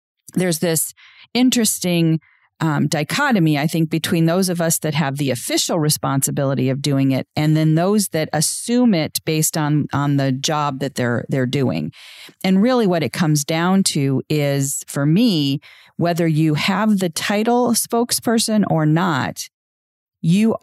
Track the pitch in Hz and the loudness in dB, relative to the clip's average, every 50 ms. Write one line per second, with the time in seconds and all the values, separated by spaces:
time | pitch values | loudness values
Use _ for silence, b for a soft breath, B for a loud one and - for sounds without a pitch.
0 | _ _ _ _ - - - 185 185 180 160 156 185 170 160 156 - - - B | _ _ _ _ -16 -8 -4 -2 -2 -2 -2 0 0 0 0 0 -2 -6 -8 B
1 | B B B B B B - 240 254 254 233 240 220 - - - - 180 175 170 | B B B B B B 0 2 2 4 4 2 0 0 -2 -2 -2 0 2 2
2 | 165 160 160 160 b b b b b b b - 165 160 147 147 143 147 - 147 | 2 2 2 0 b b b b b b b -4 -2 0 0 0 0 0 0 -2
3 | 156 - - - 294 285 240 196 160 156 151 139 147 165 - 165 160 156 170 160 | -2 -2 -2 -2 0 2 2 2 2 2 2 2 0 0 0 0 -2 0 -2 -4
4 | - - 190 165 165 165 170 185 196 180 175 175 165 165 165 - - 156 143 151 | -2 0 0 2 2 2 2 2 0 0 0 -2 0 -2 -2 -2 -4 -4 -2 -2
5 | 156 139 135 143 147 131 120 117 - - 202 - - - 220 170 147 151 - - | -2 -2 -2 -2 -2 -2 -2 -4 -4 -4 -2 -2 -2 -2 -2 0 0 0 -2 -2
6 | - 143 139 135 - 147 143 147 139 135 139 131 127 131 131 139 139 151 139 135 | -2 -2 0 0 0 -2 -2 -2 -2 -2 0 0 0 -2 -2 -2 -2 0 0 2
7 | 135 135 135 127 - _ - 156 151 156 156 156 156 156 156 165 175 196 214 220 | 2 2 0 -2 -4 _ -4 0 2 2 2 2 4 2 2 2 2 2 2 0
8 | 196 - - 156 156 - - 151 160 - - - - - 240 247 247 233 190 160 | 0 -2 -2 -4 -4 -2 -2 -2 -2 -2 -4 -6 -4 -2 0 2 4 4 2 2
9 | 151 - - - - - 156 156 156 - - 165 151 147 151 147 - - - 139 | 0 -2 -6 -6 -4 -2 -2 0 0 -2 -2 -2 0 0 0 0 0 -2 -2 -2
10 | 143 143 143 139 135 135 131 135 139 160 156 151 147 143 135 131 143 135 - - | 0 0 0 0 0 0 -2 -2 -2 -2 -2 0 -2 -2 -4 -4 -6 -6 -4 -2
11 | 123 120 120 127 - - - 135 127 123 131 143 131 113 78 82 73 82 B B | -2 -2 -2 -2 -2 -2 -2 -2 -2 0 0 0 0 0 0 -2 -4 -6 B B
12 | B B B B B B B B - 190 185 190 202 254 262 247 226 185 180 165 | B B B B B B B B 0 2 2 4 4 2 2 2 2 2 0 0
13 | 147 117 - - 180 156 151 143 143 - 160 160 170 180 190 196 185 - - 156 | -2 -2 -2 0 0 2 2 0 0 -2 -2 0 0 2 2 2 2 0 0 0
14 | 139 139 135 127 - - 156 151 143 143 139 139 135 135 - - - - - 143 | 0 0 0 -2 -2 -2 -2 0 0 0 0 0 -2 -2 -4 -8 -10 -8 -4 -2
15 | 143 151 160 208 254 240 185 156 143 139 139 143 B B B B B B B B | 0 2 2 2 2 2 2 0 0 0 -2 -4 B B B B B B B B
16 | 160 170 175 165 170 165 156 151 160 156 151 147 - - 185 185 220 220 208 185 | -2 0 0 0 0 0 2 2 2 0 0 0 -2 -2 0 0 2 2 2 2
17 | 185 170 - - - - 208 208 220 233 240 247 247 240 233 - - - 240 233 | 0 -2 -4 -6 -4 -2 -2 0 0 0 2 2 2 0 0 -2 -2 -2 -2 -2
18 | 247 - - - - 247 226 233 - - 220 214 190 - 160 160 156 151 156 165 | -2 -2 -4 -4 -2 0 0 0 0 2 0 0 2 2 2 2 2 2 2 2
19 | 190 180 151 127 120 80 - - - - _ _ _ _ _ _ _ _ _ _ | 2 0 0 -2 -2 -4 -6 -10 -14 -16 _ _ _ _ _ _ _ _ _ _
20 | _ _ _ - - 165 175 202 220 226 - - | _ _ _ -4 0 2 2 4 2 2 0 0